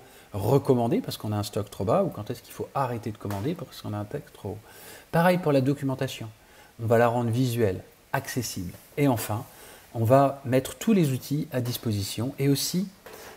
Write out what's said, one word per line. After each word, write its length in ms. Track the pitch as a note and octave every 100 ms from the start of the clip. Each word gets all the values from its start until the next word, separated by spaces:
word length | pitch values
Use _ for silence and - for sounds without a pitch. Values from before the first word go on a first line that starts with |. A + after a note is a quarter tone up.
| - - -
recommander 680 | G#2 G#2 C#3 - B2 A#2 G#3
parce 160 | D#3 -
qu'on 140 | A2
a 60 | G#2
un 60 |
stock 260 | G#2 G#2+ G2
trop 160 | -
bas, 180 | G2 E3+
ou 60 | F3
quand 220 | - G#2+
est-ce 100 | B2
qu'il 120 | -
faut 140 | - -
arrêter 380 | C#3 B2+ A#2 A2+
de 60 | G#2
commander 360 | G2+ G2 C3
parce 260 | F#3 - -
qu'on 100 | G#2+
a 40 | G#2
un 60 |
stock 180 | G#2 D3 -
trop 160 | - G2
haut. 80 | G#2 - - - - -
Pareil 260 | E3 F3+ F3+
pour 140 | D#3
la 100 | C#3
documentation, 680 | B2+ C#3+ C3+ C3 C3 - A2+ - - - - -
on 60 | A#2
va 100 | A#2
la 100 | A#2+
rendre 220 | A#2+ A#2
visuelle, 540 | A#2+ B2+ A#2 G2+ G2 - _ -
accessible. 600 | C#3 - B2+ A2 - F2 - - -
Et 100 | C#3+
enfin, 380 | A2+ - A2 - - - - -
on 100 | A#2
va 380 | A2+ C3+ C#3 C3+
mettre 320 | A#2 B2+ - -
tous 160 | A3+
les 180 | G3 C#3+
outils 360 | B2+ - D3 -
à 100 | C3
disposition 720 | A#2+ - A#2+ G2+ G2 - B2+ -
et 100 | C#3
aussi 380 | C3+ - F3+ G3+ - - - -